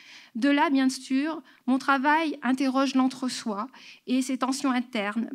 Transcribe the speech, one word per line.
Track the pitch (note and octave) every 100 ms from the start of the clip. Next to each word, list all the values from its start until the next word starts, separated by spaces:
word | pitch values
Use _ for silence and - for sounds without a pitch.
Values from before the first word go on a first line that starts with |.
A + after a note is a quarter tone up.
| - - -
De | A#3 C#4
là, | C#4+ E4
bien | C4+ C4
sûr, | C4 - C4 D4+ D#4+ - _ -
mon | C4
travail | C4+ C#4 C#4+ D4+ D#4+ -
interroge | A#3+ C4 C4+ C4 C4+ C4
l'entre-soi | C4 - B3+ - A3+ G3 B3 - - - -
et | B3+
ses | C4 C4
tensions | B3+ C4+ C#4
internes | B3 B3 A3 G3+ A3 A3